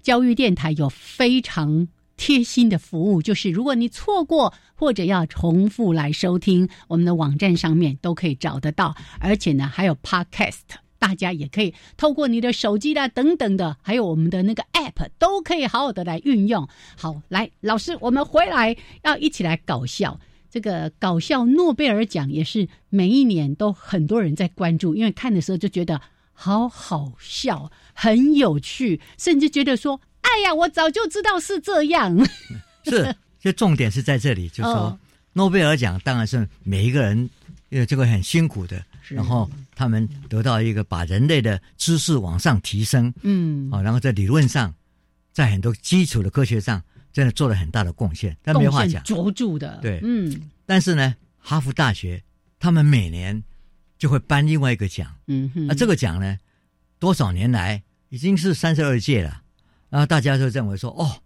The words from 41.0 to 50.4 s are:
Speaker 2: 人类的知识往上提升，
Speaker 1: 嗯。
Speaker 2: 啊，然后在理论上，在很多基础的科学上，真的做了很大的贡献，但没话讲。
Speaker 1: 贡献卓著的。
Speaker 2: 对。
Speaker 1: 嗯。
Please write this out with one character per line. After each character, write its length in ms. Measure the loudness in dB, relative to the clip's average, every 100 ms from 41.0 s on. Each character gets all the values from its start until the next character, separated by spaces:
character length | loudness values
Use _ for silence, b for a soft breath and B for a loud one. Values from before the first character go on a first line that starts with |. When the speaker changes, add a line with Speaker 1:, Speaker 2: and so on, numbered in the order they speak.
| -2
Speaker 2:
人 220 | 2 4
类 140 | 2
的 200 | 2 -2 b _
知 200 | 0 0
识 200 | 2 0
往 220 | 0 -2
上 200 | 2 0
提 220 | 0 -4
升， 300 | 0 2 0 -2
Speaker 1:
嗯。 480 | -2 0 0 -4 -4
Speaker 2:
啊， 80 | -2
然 120 | 0
后 60 | 0
在 120 | 0
理 140 | 0 2
论 220 | 4 2
上， 260 | 0 -4 -6 _ _ _ _ _
在 180 | -2 0
很 120 | 2
多 100 | -2 -4
基 300 | 0 2 2
础 180 | 0
的 60 | -2
科 140 | 0
学 160 | 0 0
上， 220 | -2 -6 -8 b b
真 100 | 0
的 80 | 0
做 160 | 2 0
了 60 |
很 160 | 0 -2
大 140 | -2
的 100 | -2
贡 200 | -2 -4 -4
献， 200 | -8 -6
但 140 | 0 2
没 100 | 4
话 180 | 2 0
讲。 160 | -2
Speaker 1:
贡 120 | -4 -2
献 80 |
卓 80 | -2
著 280 | -2 -4 -4
的。 180 | -8 -8
Speaker 2:
对。 180 | -6 -4
Speaker 1:
嗯。 480 | -2 -2 -4 -6